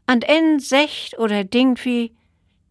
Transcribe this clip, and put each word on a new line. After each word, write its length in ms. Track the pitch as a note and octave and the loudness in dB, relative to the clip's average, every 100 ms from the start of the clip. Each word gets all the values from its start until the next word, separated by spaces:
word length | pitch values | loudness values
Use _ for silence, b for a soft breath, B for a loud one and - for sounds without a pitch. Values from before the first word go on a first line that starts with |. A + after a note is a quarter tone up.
| - | -2
An 160 | B3 | 0
en 360 | - D#4 D#4+ D4+ | 2 2 4 2
secht 600 | - C4+ D4+ - - - | 2 0 0 -4 -14 -4
oder 260 | A3+ G#3 | -2 -2
dingt 400 | G3 A#3+ C4 A#3+ | 0 2 2 0
wie, 320 | B3+ A#3+ A#3 - _ _ _ _ _ | -2 -2 -4 -10 _ _ _ _ _